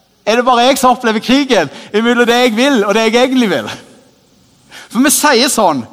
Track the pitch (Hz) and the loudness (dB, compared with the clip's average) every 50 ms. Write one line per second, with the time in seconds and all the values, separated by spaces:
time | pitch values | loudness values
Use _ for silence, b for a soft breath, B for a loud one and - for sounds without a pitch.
0 | _ _ _ _ _ - 220 240 240 254 254 233 240 254 285 262 - 254 247 247 | _ _ _ _ _ -2 0 0 2 2 2 2 2 2 2 2 2 0 0 0
1 | 254 233 214 220 - - 254 277 285 269 247 196 160 135 B B B B - 208 | -2 -2 -2 -2 -2 0 0 0 0 0 0 0 0 -2 B B B B -4 -2
2 | 226 240 247 233 240 220 233 240 247 254 214 214 254 285 277 226 202 214 196 226 | 0 0 0 0 0 0 2 2 0 0 0 0 0 0 0 0 0 0 0 0
3 | 226 226 220 240 254 277 262 254 240 202 165 127 107 104 - - - - - - | 0 0 0 0 0 0 0 0 0 0 -2 -4 -6 -8 -12 -16 -18 -20 -20 -20
4 | _ _ _ _ _ _ _ _ _ _ _ _ B B B B B B - 208 | _ _ _ _ _ _ _ _ _ _ _ _ B B B B B B -2 0
5 | 262 302 - - - 294 277 220 254 294 - - 214 175 151 131 113 - | 0 0 0 0 0 2 2 2 0 0 0 0 0 0 0 -2 -6 -8